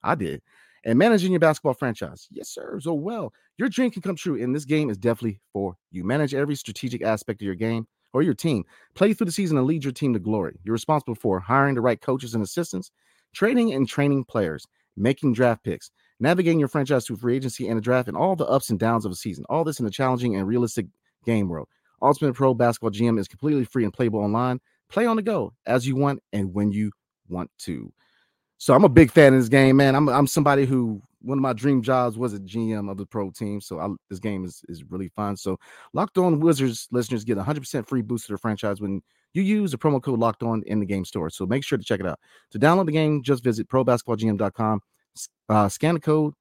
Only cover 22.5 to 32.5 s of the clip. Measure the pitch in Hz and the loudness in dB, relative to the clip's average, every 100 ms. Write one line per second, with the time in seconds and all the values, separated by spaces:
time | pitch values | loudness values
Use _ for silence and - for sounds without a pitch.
22.5 | 120 120 117 113 101 117 113 95 - 147 | 4 2 2 -4 0 0 0 -4 -6 -2
23.5 | 147 120 131 107 - 120 107 104 110 123 | -2 -2 -2 -2 0 -2 0 0 0 0
24.5 | 127 _ _ _ - 233 220 202 208 110 | -2 _ _ _ -2 0 0 -2 -2 -4
25.5 | _ - 127 127 131 143 139 _ 104 98 | _ -2 0 0 0 0 0 _ -4 -4
26.5 | 95 104 101 107 - _ _ _ 90 90 | 0 0 0 -4 -6 _ _ _ -10 -10
27.5 | _ - 76 50 _ _ _ _ _ _ | _ -10 -10 -12 _ _ _ _ _ _
28.5 | _ - 131 180 131 147 - 143 131 117 | _ 4 8 8 8 8 8 8 8 4
29.5 | 135 135 135 139 135 147 127 139 - 147 | 6 6 6 6 4 2 2 2 2 2
30.5 | 139 131 131 117 104 - _ 117 135 135 | 2 2 0 -2 -4 -12 _ -6 -2 -2
31.5 | 113 135 135 117 127 123 110 123 101 95 | -2 0 0 2 0 0 -2 -6 -6 -10